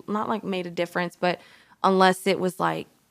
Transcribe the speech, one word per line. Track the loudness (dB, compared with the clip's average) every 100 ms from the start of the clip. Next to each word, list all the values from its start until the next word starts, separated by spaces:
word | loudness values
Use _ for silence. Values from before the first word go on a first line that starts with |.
| -6
not, | -4 -4
like, | -4
made | -4 -6 -6
a |
difference, | -6 -4 -4 -6 -2
but | -2 -2 -8 -20 _ _
unless | 2 6 4 4 0
it | 0
was, | -2 -2
like, | -2 -2 -8 _ _